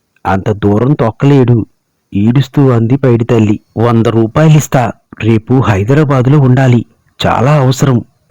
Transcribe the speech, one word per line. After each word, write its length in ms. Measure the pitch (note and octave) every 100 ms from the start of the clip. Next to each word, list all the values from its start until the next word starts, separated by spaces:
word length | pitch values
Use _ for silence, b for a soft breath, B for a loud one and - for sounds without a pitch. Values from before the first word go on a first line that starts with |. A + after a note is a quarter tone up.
| _ _ -
అంత 260 | F#2+ G#2
దూరం 420 | G#2 G2+ G#2 B2
తొక్కలేడు," 720 | D3 A2+ - C#3+ C#3+ A#2+ A#2 - _ _ _ _
ఈడుస్తూ 560 | G2 G#2+ C3 C3 - C3+
అంది 280 | A#2 A2+ C3+
పైడితల్లి. 600 | C3+ A#2 A#2 A#2 G#2+ G#2 - G#2+
"వంద 280 | A#2 A#2 A2
రూపాయలిస్తా. 840 | A2+ A2+ D3+ D#3 D3+ - C#3 A2+ - _ -
రేపు 300 | A2 A2+ -
హైదరాబాదులో 880 | C3 A2 G2 G#2 C#3 C#3+ C3+ B2 D3+
ఉండాలి. 460 | C3 B2+ C3 A#2+ - _ _ _ -
చాలా 260 | G2 B2
అవసరం. 500 | D3+ C3 C3 D#3 A#2+ - _ _